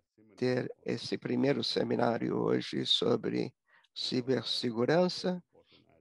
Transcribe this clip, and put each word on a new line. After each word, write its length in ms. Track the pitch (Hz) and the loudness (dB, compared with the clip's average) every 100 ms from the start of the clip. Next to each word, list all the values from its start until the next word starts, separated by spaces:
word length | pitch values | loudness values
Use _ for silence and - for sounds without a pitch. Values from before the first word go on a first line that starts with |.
| _ _ 107 - | _ _ -20 -4
ter 360 | 127 127 - - - | 0 0 -2 -8 -4
esse 320 | 120 - - | -4 -4 -6
primeiro 460 | - 123 131 131 | -2 2 2 2
seminário 720 | 113 - 117 120 120 117 123 113 | 0 0 0 2 2 0 0 0
hoje 480 | - 123 123 131 123 | 2 0 -2 -4 0
sobre 680 | - - 120 113 120 117 - _ _ _ | 2 4 2 0 -2 -4 -8 _ _ _
cibersegurança. 1500 | - - 127 123 123 - - 127 113 123 160 180 - - 180 - _ _ - _ 82 | -10 -4 -2 0 -2 0 -4 -4 0 2 4 2 0 -4 -4 -8 _ _ -20 _ _